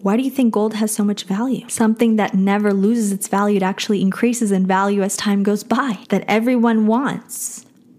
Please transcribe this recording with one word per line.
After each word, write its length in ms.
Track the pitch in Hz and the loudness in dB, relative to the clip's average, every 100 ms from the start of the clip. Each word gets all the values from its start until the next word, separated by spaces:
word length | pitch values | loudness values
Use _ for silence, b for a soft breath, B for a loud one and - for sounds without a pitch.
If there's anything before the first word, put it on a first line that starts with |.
Why 140 | 180 220 | -2 0
do 60 | |
you 100 | 262 | -2
think 220 | - 247 | 0 0
gold 220 | 214 214 214 | 2 -2 -2
has 180 | 214 | -4
so 100 | - | 0
much 200 | 208 208 | -2 -2
value? 440 | - 190 247 240 - | -4 -4 -2 -4 -6
Something 500 | - 220 226 233 220 | -2 0 2 2 2
that 180 | 196 190 | 0 2
never 360 | 196 202 208 | 2 2 2
loses 400 | 196 196 233 208 | 2 2 2 0
its 160 | 196 - | -4 -4
value. 300 | 196 208 202 | -2 0 2
It 60 | |
actually 380 | 185 196 - 208 | 0 -2 -2 0
increases 500 | 190 190 240 240 214 | 0 0 -2 0 0
in 160 | 196 185 | 0 2
value 340 | 190 196 202 | 2 2 0
as 160 | 196 - | 0 -2
time 240 | 214 202 | -2 0
goes 220 | 202 208 | 0 -2
by, 420 | - 233 277 196 - | -2 -2 -2 -6 -2
that 140 | 196 - | -4 0
everyone 580 | 208 233 254 233 220 214 | 0 2 2 2 2 2
wants. 800 | 226 269 - - - - - - _ _ | 2 0 -6 -10 -12 -12 -12 -20 _ _